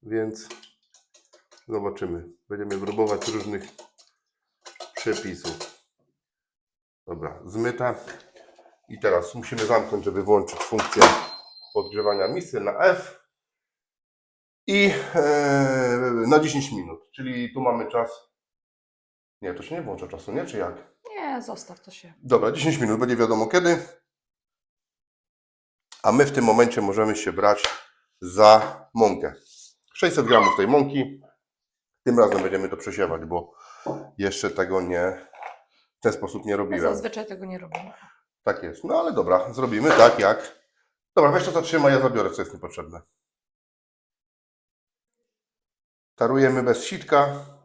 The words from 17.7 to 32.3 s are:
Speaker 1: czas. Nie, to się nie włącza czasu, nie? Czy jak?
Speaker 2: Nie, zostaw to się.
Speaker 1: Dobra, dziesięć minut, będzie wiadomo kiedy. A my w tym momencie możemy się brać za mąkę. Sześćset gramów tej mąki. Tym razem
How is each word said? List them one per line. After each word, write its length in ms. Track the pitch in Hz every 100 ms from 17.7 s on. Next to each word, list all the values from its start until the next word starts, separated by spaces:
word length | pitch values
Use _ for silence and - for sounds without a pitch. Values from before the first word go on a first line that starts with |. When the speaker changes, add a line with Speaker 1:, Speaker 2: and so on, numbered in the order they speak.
| 117 113
Speaker 1:
czas. 200 | 120 117 - _ _ _ _ _ _ _ _ _ _ _ _
Nie, 120 | 98
to 80 | 87
się 120 | -
nie 80 | 170
włącza 260 | 135 90 90
czasu, 240 | 95 -
nie? 140 | 117 175
Czy 120 | 110
jak? 160 | 90 90 - _ 480
Speaker 2:
Nie, 340 | 415 320 262
zostaw 380 | 226 220 - 175
to 100 | -
się. 240 | - 175 _
Speaker 1:
Dobra, 300 | 135 120 107
dziesięć 260 | - 156 -
minut, 220 | 117 113
będzie 160 | 123 120
wiadomo 300 | 113 110 110
kiedy. 320 | 180 180 165 - - _ _ _ _ _ _ _ _ _ _ _ _ _ _ _ _ _ _ _ -
A 80 | -
my 120 | 117 143
w 60 |
tym 120 | 139
momencie 360 | 117 110 120 120
możemy 360 | 104 101 107 104
się 160 | -
brać 320 | 87 101 104 - - - _ _ _
za 600 | 90 90 107 110 131 - -
mąkę. 400 | 117 110 87 78 - _ - - _ _
Sześćset 320 | - 175 165 117
gramów 300 | 120 - -
tej 120 | 101
mąki. 520 | 143 139 139 127 - _ _ _ _ _ _ _ _
Tym 160 | - 120
razem 240 | 107